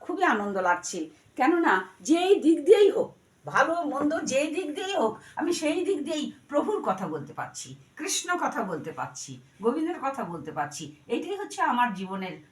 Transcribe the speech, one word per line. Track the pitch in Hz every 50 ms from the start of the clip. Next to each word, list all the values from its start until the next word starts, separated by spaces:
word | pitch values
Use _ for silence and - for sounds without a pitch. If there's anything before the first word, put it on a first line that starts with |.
খুবই | - - 359 392 359
আনন্দ | 320 240 214 208 202 190 190
লাগছে, | 185 190 277 180 - - - 175 156 160 - _ _ _ _
কেননা | - 254 294 349 339 330 277 196 190 - - - -
যেই | 185 240 320 339 359 370 403 277
দিক | 233 311 330 311 277
দিয়েই | 311 427 403 415 392
হোক, | - 208 - - - _ _ _ _ _ -
ভালো | 143 - 214 277 311 330 339
মন্দ | 320 285 254 285 294 294 320 359
যেই | - 202 254 269 302
দিক | 320 302 359 339 294 -
দিয়েই | - 370 381 392
হোক, | 330 226 220 214 - - - -
আমি | - 320 339
সেই | 339 - 320 302 320 370 349
দিক | 381 403 294 -
দিয়েই | 330 320 302 247 - - - _ -
প্রভুর | 285 302 - - 427 -
কথা | - 208 185 - 190 156
বলতে | 156 143 143 143
পারছি, | - - 131 - - - - 127 135 - - _ _
কৃষ্ণ | - 311 392 - - - 349 359
কথা | 339 302 - - 277
বলতে | 214 185 170 147 - 160
পারছি, | 147 131 131 135 - - - - 131 - - _ _ -
গোবিন্দের | 196 233 269 320 311 339 349 -
কথা | 247 269 269 254 214
বলতে | 170 170 156 - 156
পারছি। | 147 156 143 139 - - 156 143 - - _
এটাই | - 233 320 - 349 403
হচ্ছে | 392 403 - - 392
আমার | 339 302 240 240 240 233 190
জীবনের | 180 196 185 196 190 190 180 156 156 - _